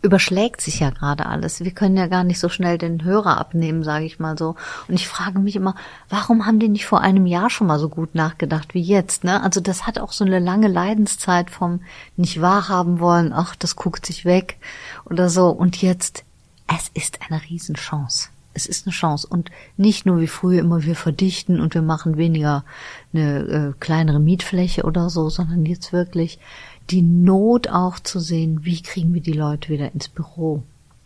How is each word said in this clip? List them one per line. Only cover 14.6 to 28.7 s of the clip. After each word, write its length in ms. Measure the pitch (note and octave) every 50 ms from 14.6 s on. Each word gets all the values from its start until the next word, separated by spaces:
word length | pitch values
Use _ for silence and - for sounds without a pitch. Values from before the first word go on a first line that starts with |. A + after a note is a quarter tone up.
| - - - - - - - - -
oder 240 | - E3+ E3 F3+ F3+
so. 200 | E3+ F#3 F3+ F3
Und 300 | - - F3+ F3+ F3+ -
jetzt, 420 | G3 F#3 F3+ F3+ - - - - - _ _ _ _ _ _ _ _
es 220 | - - E3 - - -
ist 260 | D#3+ - - - - - -
eine 120 | D#3+ D#3 -
Riesenchance. 840 | D#3 E3+ E3 - - D3+ - - - D#3 D3 C#3+ A#2+ - - - - - - - _ -
Es 100 | - -
ist 220 | - - - -
eine 60 | G3 E3+
Chance. 340 | - - D#3+ D3+ D3+ - -
Und 220 | - F3 E3 - - - - - _
nicht 300 | - G3 G#3+ G#3 - -
nur 120 | F#3+ F3 E3+
wie 60 | E3
früher 320 | D#3 - - - F3+ F3+ F3
immer, 200 | D#3+ E3+ E3+ E3 D3
wir 120 | D#3+ E3
verdichten 640 | - - E3+ D3 - F#3+ F#3 F3 - - - F3 D#3+
und 140 | D#3 D#3+ -
wir 80 | E3+ D#3+
machen 340 | D#3+ D#3+ D#3 - E3 D#3
weniger, 460 | D3+ E3 E3 D#3+ D#3 D3 D3 D3 C#3 C#3 - - - - - - - - _ -
eine, 260 | D#3+ D#3 D3 C#3+ C#3
äh, 320 | - - - D3+ D3 C#3+ C3+ -
kleinere 400 | - - D#3 E3 D#3+ D#3 C#3+ D3
Mietfläche 600 | D3+ D#3+ F#3 F3+ - - G3 F3+ F3+ F3 - - -
oder 280 | D#3+ D#3+ F3+ E3+ F3
so, 180 | E3 E3+ D#3 D#3
sondern 340 | D#3 - F3 D#3+ E3+ F3 D#3
jetzt 260 | D#3+ F3 F3 - - -
wirklich 460 | F3 F3 F3 F3+ E3+ E3 E3 - - - - - - - - - - - -
die 120 | F3+ F#3 E3+
Not 640 | E3+ E3+ F3 F3 F#3 F#3+ F#3+ G#3 A3+ A#3+ A#3+ -
auch 320 | - - F3 F#3 F3+ F3 -
zu 200 | - - - F#3
sehen, 440 | E3 D#3+ E3 E3 D#3+ D#3+ D#3+ D3+ D3+
wie 160 | F3